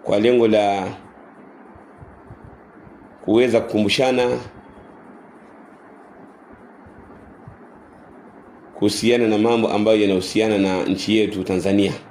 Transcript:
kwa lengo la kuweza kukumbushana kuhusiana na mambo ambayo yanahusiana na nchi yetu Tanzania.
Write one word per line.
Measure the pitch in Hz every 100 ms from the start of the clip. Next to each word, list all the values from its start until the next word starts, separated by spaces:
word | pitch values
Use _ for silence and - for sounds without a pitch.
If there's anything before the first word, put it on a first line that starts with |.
kwa | - 104
lengo | 113 123 113
la | 107 101 98 95 - - - - - - - - - - - - - - - - - - - - - - - -
kuweza | 110 127 110
kukumbushana | 110 107 101 120 131 127 123 123 - - - - - - - - - - - - - - - - - - - - - - - - - - - - - - - - - - - - - - - - - - -
kuhusiana | - 104 - 110 120 113
na | 107
mambo | 113 117 110
ambayo | 104 107 110
yanahusiana | 101 95 92 104 110 101
na | 95 92
nchi | - 92 - 110
yetu | 104 95
Tanzania. | 90 92 92 101 98 - -